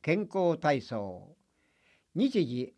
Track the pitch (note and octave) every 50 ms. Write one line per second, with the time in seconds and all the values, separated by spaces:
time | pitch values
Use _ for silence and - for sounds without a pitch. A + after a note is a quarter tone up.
0 | - D3+ D#3+ G#3 G3+ - - F#3+ F3+ E3+ D#3+ D#3+ D#3+ D3+ C#3+ B2+ - - A#2+ G#2+
1 | G2+ F#2+ F2+ F2+ - - - _ _ _ _ _ _ _ _ _ _ _ _ _
2 | _ _ _ E3 B3+ C4+ B3+ G#3 D#3 A#2+ B2 B2 B2+ - -